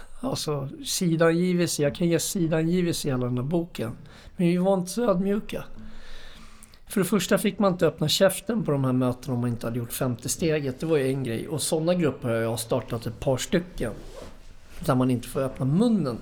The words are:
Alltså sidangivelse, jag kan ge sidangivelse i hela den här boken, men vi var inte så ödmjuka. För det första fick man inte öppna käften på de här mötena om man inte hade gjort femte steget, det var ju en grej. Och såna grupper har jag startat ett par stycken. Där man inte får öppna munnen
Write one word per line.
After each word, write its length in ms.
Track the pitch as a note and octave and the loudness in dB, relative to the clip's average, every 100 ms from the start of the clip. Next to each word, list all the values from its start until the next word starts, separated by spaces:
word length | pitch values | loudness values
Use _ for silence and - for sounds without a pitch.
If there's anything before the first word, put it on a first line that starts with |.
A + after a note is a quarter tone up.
| - - | -14 -8
Alltså 480 | B3+ - - D3 C#3 - F#3 | -4 -4 -2 -4 -4 -8 -6
sidangivelse, 960 | - F3+ D#3+ E3 E3 F3+ F3 E3+ - | 0 2 4 4 4 2 2 0 2
jag 140 | C#3+ - | 0 2
kan 120 | F3 | 2
ge 120 | E3 | 2
sidangivelse 880 | - G3+ E3 D#3+ D#3+ F3+ F3 D#3 D3 | 0 0 2 2 2 2 2 0 0
i 40 | |
hela 140 | B2+ B2 | 0 0
den 120 | B2 | -2
här 60 | |
boken, 480 | C3 E3+ E3+ - A2 - - - - - | 0 0 -2 -6 -6 -8 -14 -18 -20 0
men 100 | F3 | 2
vi 100 | F3 | 4
var 160 | F3+ | 4
inte 180 | G3 F3+ | 2 0
så 180 | - A#3+ | 0 2
ödmjuka. 540 | F#3 G3 G3+ - - - - - - - - - - - - - - - | 2 2 0 -2 -8 -8 -12 -10 -12 -10 -10 -10 -14 -16 -18 -20 -20 -4
För 140 | - | 0
det 40 | F3+ | 2
första 320 | G#3 - G3 | 2 4 2
fick 220 | G3 G3 | 2 2
man 120 | G3 | 2
inte 160 | F3+ E3 | 4 2
öppna 200 | - D3+ | 2 0
käften 560 | - F#3+ - - A#3 | 4 4 2 -4 -2
på 80 | D#3+ | 0
de 120 | C#3+ | 2
här 100 | C3 | 2
mötena 400 | B2+ B2+ B2 - | 2 2 0 -4
om 80 | B2 | -2
man 80 | A#2+ | 0
inte 180 | A#2 A#2 | -2 -2
hade 120 | A#2+ | -4
gjort 140 | A#2 | -4
femte 360 | - C3+ A#2 C#3 | -2 -2 -2 -4
steget, 500 | - E3 D#3 C#3 B2+ | -2 0 0 -2 -4
det 60 | D#3+ | 0
var 120 | D#3 | 2
ju 100 | C3 | 2
en 160 | C3+ | 0
grej. 240 | B2+ A2+ - | -2 -4 -4
Och 140 | D3 | -4
såna 320 | - E3 D#3+ | 0 0 2
grupper 340 | F3+ D#3+ - B2+ | 2 2 0 -2
har 80 | A2+ | 0
jag 240 | A2+ A#2 | 0 -2
startat 460 | - C3 - A#2 A2+ | -2 -2 -2 -6 -6
ett 140 | A2+ | -4
par 180 | - B2+ | -2 0
stycken. 560 | - F3 F3 - A#2+ F#2+ - - - - - - - - - | 2 0 0 -6 -6 -6 -12 -14 -16 -16 -18 -18 -16 -8 0
Där 100 | B2+ | 2
man 160 | B2+ | 4
inte 160 | B2+ - | 2 -2
får 140 | - | -4
öppna 240 | C3+ C3 C3 | -4 -2 0
munnen 520 | D#3+ A#3+ G#3+ C#3+ A2+ | 4 4 4 0 -4